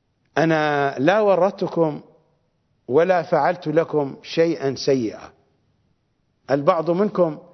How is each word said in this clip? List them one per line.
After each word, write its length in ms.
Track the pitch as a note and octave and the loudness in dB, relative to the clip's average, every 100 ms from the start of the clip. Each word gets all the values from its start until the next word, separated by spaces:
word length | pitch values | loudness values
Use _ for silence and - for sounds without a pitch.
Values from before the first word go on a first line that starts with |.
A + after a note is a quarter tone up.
| _ _ _ - | _ _ _ 0
أنا 580 | E3 D#3+ D3+ C#3+ C#3 C3+ | 2 2 0 0 -2 0
لا 200 | D3 G#3 | 2 2
ورطتكم 840 | G#3 F3+ F#3+ G3 E3 E3 D#3+ - - _ _ _ _ _ _ _ - | 2 2 0 -2 -4 0 -2 -2 -12 _ _ _ _ _ _ _ -2
ولا 360 | C#3 F3+ F3+ | 2 2 2
فعلت 440 | D#3 D#3 D3+ F3+ D#3 | 0 0 0 -2 -2
لكم 480 | D#3 E3 D3+ C#3 - | -2 0 -2 -4 -6
شيئا 520 | - E3 E3+ D3+ C#3 A#2+ | -4 0 0 0 -4 -2
سيئا. 560 | - C3+ G#2+ - - _ _ _ _ _ _ _ _ _ _ _ - | 0 0 -2 -8 -16 _ _ _ _ _ _ _ _ _ _ _ -2
البعض 400 | C#3+ D3 E3+ D#3+ | 0 2 0 0
منكم 480 | F3 G#3 - E3 D3 - | 0 0 0 0 -2 -16